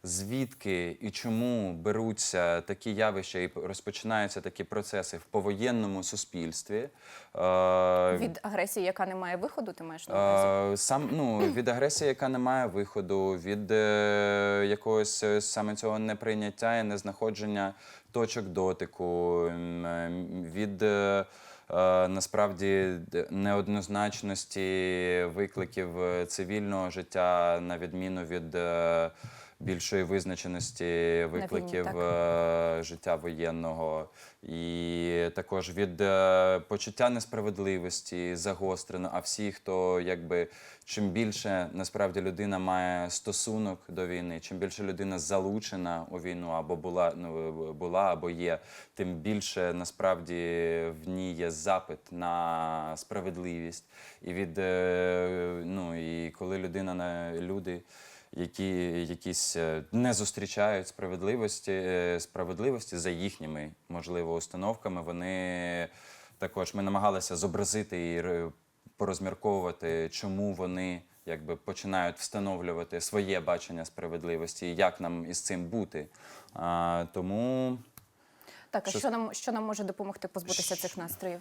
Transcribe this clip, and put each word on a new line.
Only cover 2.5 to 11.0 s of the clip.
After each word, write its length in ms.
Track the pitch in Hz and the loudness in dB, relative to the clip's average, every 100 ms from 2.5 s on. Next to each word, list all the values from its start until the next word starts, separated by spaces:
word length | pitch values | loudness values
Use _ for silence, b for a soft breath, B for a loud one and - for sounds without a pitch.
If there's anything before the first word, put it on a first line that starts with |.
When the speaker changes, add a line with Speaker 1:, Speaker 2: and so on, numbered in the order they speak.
| 85 | 2
Speaker 1:
такі 320 | - 98 113 104 | 0 -6 -4 2
явища 440 | 107 98 92 92 | 2 2 -4 -2
і 80 | 90 | -2
п-, 140 | - 90 | -4 -6
розпочинаються 720 | 95 - - 113 110 101 98 | -6 -8 -6 0 0 0 -2
такі 220 | 92 - | -8 -6
процеси 540 | 98 110 101 101 90 87 | -4 -4 -2 -4 -4 -8
в 60 | |
повоєнному 800 | - 107 98 101 123 120 104 95 | -2 0 0 2 2 2 0 -2
суспільстві. 880 | 90 107 - 90 82 - - 104 135 B B B B - | -4 -6 -6 -4 -4 -6 -4 -4 -4 B B B B 0
Е, 800 | 92 92 92 92 92 90 90 90 | 4 6 8 8 6 6 6 4
Speaker 2:
Від 220 | - 165 | 0 -2
агресії, 420 | 208 202 196 214 185 | -4 -2 -2 0 0
яка 200 | 185 190 | 0 -2
не 100 | 185 | -2
має 200 | 180 180 | -4 -2
виходу, 380 | 196 - 220 | -4 -4 -6
ти 100 | - | -8
маєш 240 | 165 160 - | -12 -12 -2
на 80 | 98 | 4
увазі? 580 | 101 98 98 98 101 | 6 6 6 6 4
Speaker 1:
Е, 40 | 101 | 2
сам-, 320 | - 135 | 2 2